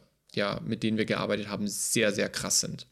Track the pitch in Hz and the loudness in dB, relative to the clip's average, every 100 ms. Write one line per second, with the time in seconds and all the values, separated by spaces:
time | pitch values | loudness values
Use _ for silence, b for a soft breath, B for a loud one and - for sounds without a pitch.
0 | - _ _ - 101 104 - 113 113 110 | -12 _ _ -2 0 -2 -4 0 2 2
1 | 107 104 98 104 101 98 104 - - 120 | 2 0 0 -2 -2 -4 -4 -2 0 2
2 | 107 90 101 - 90 - - - - | 4 2 0 -2 0 0 0 -6 -10